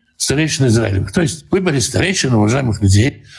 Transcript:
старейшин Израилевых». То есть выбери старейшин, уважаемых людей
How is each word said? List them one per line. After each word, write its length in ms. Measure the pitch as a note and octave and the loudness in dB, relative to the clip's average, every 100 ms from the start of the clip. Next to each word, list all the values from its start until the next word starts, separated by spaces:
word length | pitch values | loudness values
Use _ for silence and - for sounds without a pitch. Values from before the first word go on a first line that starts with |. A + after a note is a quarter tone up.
| _ _ | _ _
старейшин 520 | - C#3 D#3 - C3+ | -4 -2 -2 0 2
Израилевых». 440 | A2+ A2 G2 F#2+ | 2 2 -2 -2
То 100 | - | -2
есть 300 | E3+ - - | -2 -4 -4
выбери 280 | F#3+ F3+ C#3+ | -2 0 -2
старейшин, 540 | - - D#3+ G3 C3+ | -2 -2 -2 -2 0
уважаемых 480 | A#2 G#2 B2+ B2+ G2 | 2 2 0 -2 0
людей 440 | G2+ G2+ C3 - - | 2 4 2 -2 -20